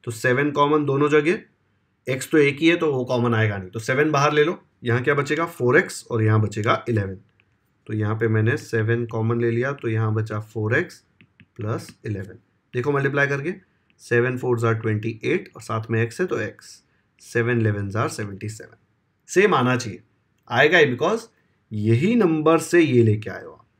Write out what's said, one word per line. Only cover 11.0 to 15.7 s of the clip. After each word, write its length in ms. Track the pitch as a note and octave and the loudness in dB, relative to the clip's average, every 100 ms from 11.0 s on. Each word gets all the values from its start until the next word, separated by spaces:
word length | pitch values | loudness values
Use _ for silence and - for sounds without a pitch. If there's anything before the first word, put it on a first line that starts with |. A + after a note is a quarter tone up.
| _ _ - _ - - | _ _ -20 _ -20 -10
प्लस 320 | G#2+ C3+ - - A2 | -6 -6 -10 -14 -10
इलेवन। 340 | G2 F#2+ - _ _ _ | -10 -12 -18 _ _ _
देखो 180 | B2 C#3+ | -4 -2
मल्टीप्लाई 360 | C#3+ C#3 C#3 C#3 | 0 0 0 -2
करके, 260 | C#3 D3 G3+ _ _ _ _ | -2 -6 -10 _ _ _ _
सेवन 360 | - A#2+ B2 B2 | 0 0 2 -2
फ़ोर 220 | B2+ A#2 | -2 0
जार 140 | A#2 A2 | 0 0
ट्वेंटी 440 | A2 G#2+ A2+ A2+ B2 | -2 -4 -4 -6 -4
एट 240 | F3+ G3 - | -4 -4 -18
और 60 | |
साथ 280 | - | -8